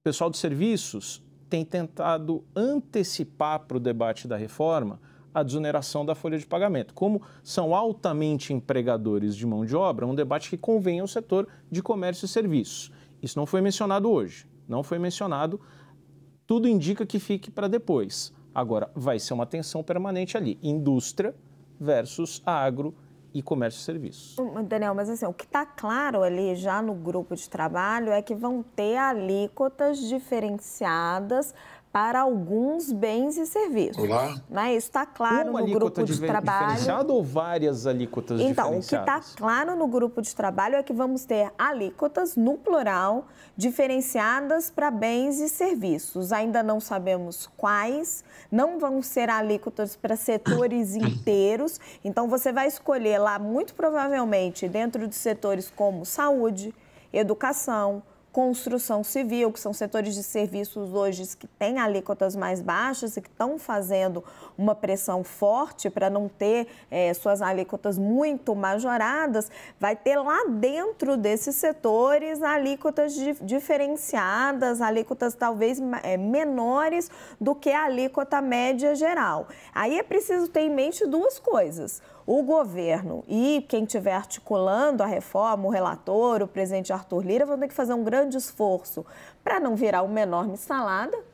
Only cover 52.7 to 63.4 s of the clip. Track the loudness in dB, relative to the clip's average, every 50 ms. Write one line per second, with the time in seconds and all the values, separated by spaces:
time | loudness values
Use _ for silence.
52.7 | -2 -2 -2 0 0 2 2 2 2 4 4 2 2 0 -2 -2 -2 -2 -2 -4
53.7 | -4 0 0 2 2 2 0 0 0 0 0 2 2 2 2 0 -2 -4 -6 -2
54.7 | -2 0 -2 -2 -2 -4 -4 -4 -6 -2 -2 -2 -2 0 0 0 0 0 -2 -8
55.7 | -4 0 0 0 0 0 -6 -6 -2 0 2 4 4 4 4 2 0 -2 -6 -10
56.7 | -12 -14 -20 -20 -20 -20 -18 -4 0 0 2 2 0 0 0 -2 -2 -2 -2 -2
57.7 | 0 0 0 0 0 -2 -8 -14 -20 _ _ _ _ 2 2 2 2 0 -2 -2
58.7 | -2 -2 -2 0 -2 -2 -2 -2 -2 -2 -2 0 0 2 2 0 0 -2 -6 -6
59.7 | -4 -4 -6 -4 -2 -2 -2 -2 -4 -6 -8 -4 -2 -2 -2 -2 -2 -6 -6 -6
60.7 | -6 -8 -8 -4 0 0 0 0 0 -2 -8 -10 -12 _ -18 -20 _ _ -2 -2
61.7 | 0 0 0 0 0 -2 -2 -2 -2 0 0 0 0 -2 -2 -2 -2 -2 -2 0
62.7 | 0 0 0 0 -2 -4 -6 -6 -6 -8 -10 -12 _ _